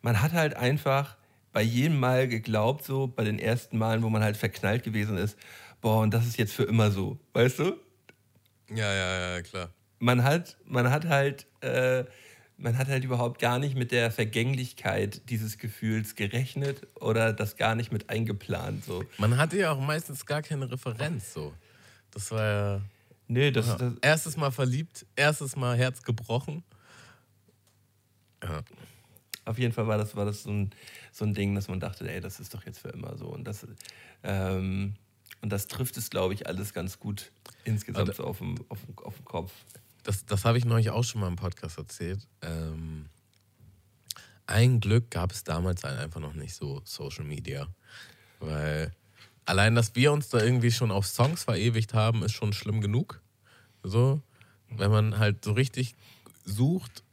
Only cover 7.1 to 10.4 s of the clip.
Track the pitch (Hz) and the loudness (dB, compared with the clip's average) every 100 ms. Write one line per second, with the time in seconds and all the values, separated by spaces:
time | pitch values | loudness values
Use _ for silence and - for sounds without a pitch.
7.1 | - _ - 123 - 165 - - _ - | -6 _ 4 4 4 0 -2 -12 _ -20
8.1 | _ _ _ _ _ _ 110 104 98 92 | _ _ _ _ _ _ -4 0 0 0
9.1 | 92 90 90 87 95 87 - _ _ 120 | -2 -2 -4 -6 -10 -10 -14 _ _ 2
10.1 | 123 123 160 | 4 4 2